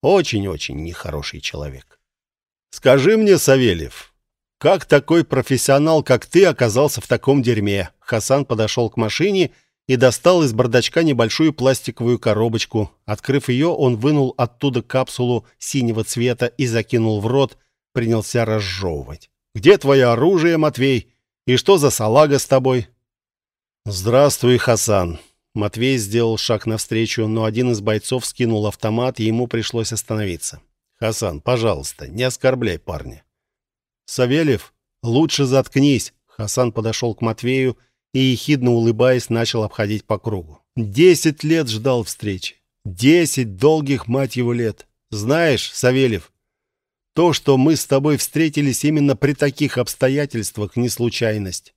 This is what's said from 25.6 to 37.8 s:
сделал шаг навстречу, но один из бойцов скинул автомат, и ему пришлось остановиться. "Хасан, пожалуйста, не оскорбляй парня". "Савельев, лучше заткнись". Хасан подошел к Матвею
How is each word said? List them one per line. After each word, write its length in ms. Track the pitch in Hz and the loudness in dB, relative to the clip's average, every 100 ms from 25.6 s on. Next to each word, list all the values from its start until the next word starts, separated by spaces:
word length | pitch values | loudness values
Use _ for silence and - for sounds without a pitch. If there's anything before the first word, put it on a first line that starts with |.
| 104 113 127 135 | -6 -4 -2 -2
сделал 400 | 101 113 117 110 | -2 -2 0 -2
шаг 300 | - 110 - | -2 -4 -2
навстречу, 580 | 110 - 113 113 - 107 | -6 -4 -4 -2 -2 -2
но 180 | 113 | -2
один 280 | 110 110 123 | -2 -2 -2
из 100 | 113 | -2
бойцов 420 | 104 107 - 131 - | -2 -4 -2 -6 -6
скинул 400 | - 120 110 104 | -4 -2 0 -2
автомат, 520 | - 110 110 127 123 | -4 -4 -2 -2 -2
и 40 | |
ему 240 | 110 113 123 | -2 -2 -4
пришлось 460 | 117 110 117 110 | -4 -6 -6 -6
остановиться. 680 | 110 - 110 104 85 - - _ _ _ _ | -8 -6 -6 -6 -6 -10 -14 _ _ _ _
"Хасан, 420 | 110 110 107 87 | -6 -4 -6 -6
пожалуйста, 680 | 95 123 113 92 - - 69 | -4 -2 0 -4 -8 -14 -14
не 140 | 87 | -4
оскорбляй 560 | 127 - 131 127 120 82 | -4 0 -2 0 -4 -6
парня". 460 | - 82 64 - _ _ _ _ _ _ _ _ - | -8 -12 -12 -18 _ _ _ _ _ _ _ _ -14
"Савельев, 720 | - 123 143 160 113 - _ _ _ | -2 0 2 2 0 -4 _ _ _
лучше 440 | 120 117 160 - 139 | -2 0 0 0 0
заткнись". 680 | 135 123 135 143 131 - _ _ | 0 0 0 2 2 -2 _ _
Хасан 440 | _ 107 - 127 | _ -8 -2 -2
подошел 420 | 113 110 107 123 107 | -2 -4 -4 -6 -4
к 60 | |
Матвею 580 | 113 110 120 131 131 - | -4 -4 -4 -2 -2 -4